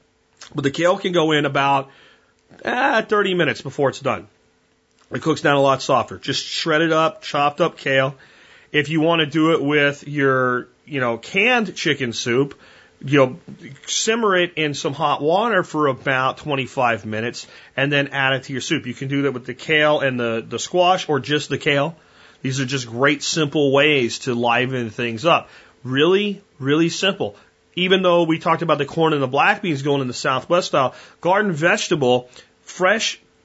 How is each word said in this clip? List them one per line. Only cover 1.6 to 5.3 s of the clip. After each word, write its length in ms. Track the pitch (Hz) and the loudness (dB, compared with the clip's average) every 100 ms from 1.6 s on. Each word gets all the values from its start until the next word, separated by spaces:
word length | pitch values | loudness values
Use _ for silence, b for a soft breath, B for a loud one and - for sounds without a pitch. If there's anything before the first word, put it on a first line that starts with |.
| 139 139 131 b b b b b _ - - | 2 0 -2 b b b b b _ -10 -4
uh, 360 | 247 269 226 | 0 0 0
thirty 300 | 214 208 196 | 0 0 2
minutes 280 | 180 143 - | 2 0 -2
before 280 | 135 - 135 | -8 -2 -2
it's 100 | - | 0
done. 280 | 135 101 104 _ _ _ _ _ _ _ - | -4 -4 -8 _ _ _ _ _ _ _ -10
It 100 | 131 | -6
cooks 200 | 160 | -2